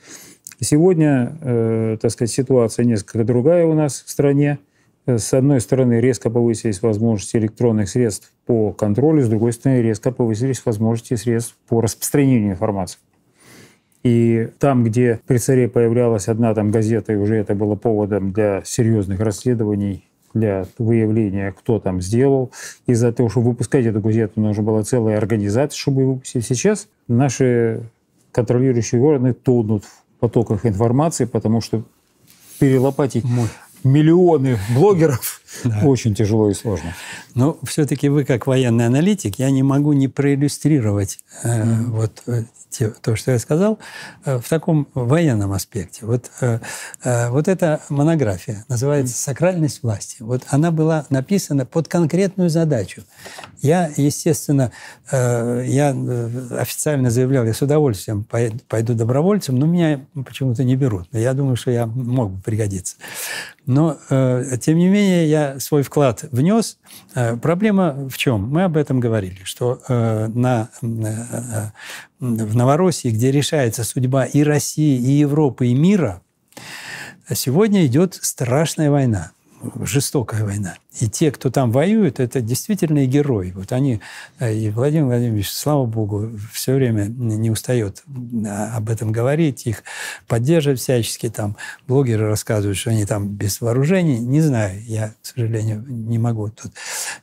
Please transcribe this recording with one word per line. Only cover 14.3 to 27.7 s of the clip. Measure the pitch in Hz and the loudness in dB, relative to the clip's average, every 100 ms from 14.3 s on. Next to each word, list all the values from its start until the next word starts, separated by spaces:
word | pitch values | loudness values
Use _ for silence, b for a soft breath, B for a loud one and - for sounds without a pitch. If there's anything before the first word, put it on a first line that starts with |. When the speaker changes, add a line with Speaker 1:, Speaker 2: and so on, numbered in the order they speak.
| 113 113 - | 2 -2 0
Speaker 1:
там, | 143 127 | 2 4
где | 117 113 123 113 - | 2 2 2 0 0
при | 127 | -2
царе | - 131 120 | 2 2 2
появлялась | 120 117 117 120 110 107 | 2 2 2 2 0 -2
одна | 110 117 | 0 0
там | 107 107 | 2 2
газета, | 113 107 113 - | 2 2 0 0
и | 107 | 0
уже | 104 110 | 2 0
это | 101 | 0
было | 101 107 | -2 0
поводом | 101 120 107 104 101 95 | 0 0 0 0 0 -2
для | 95 107 98 | 0 0 -2
серьёзных | - - 113 113 92 95 | -4 0 2 2 0 -2
расследований, | 110 104 127 120 107 104 101 92 _ _ _ | -2 -2 -2 0 0 -2 -2 -6 _ _ _
для | 113 110 98 92 - | -2 0 -2 -4 -4
выявления, | 113 117 110 110 107 98 98 | 0 2 2 0 0 -2 -6
кто | 95 - 110 | -6 -2 0
там | 98 92 | 0 -4
сделал, | 90 113 139 135 123 B B B - | 0 2 2 2 -2 B B B 0
из-за | 117 120 | 2 2
того, | 113 120 | 2 0
чтобы | 127 120 | 2 0
выпускать | 117 120 147 113 | 0 0 0 2
эту | 107 | 0
газету, | 107 110 107 - | 0 0 0 0
нужна | 107 107 | -2 0
была | 104 110 | 0 0
целая | 101 127 110 107 | 0 0 0 0
организация, | 104 110 101 107 147 - | 0 -2 0 0 -2 -4
чтобы | - 135 | -2 0
её | 131 | 0
выпустить. | 131 - 131 110 | -2 -6 -6 -4
Сейчас | 123 196 208 - _ - | 0 0 0 -6 _ -2
наши | 117 139 120 131 120 117 | 2 2 2 2 2 0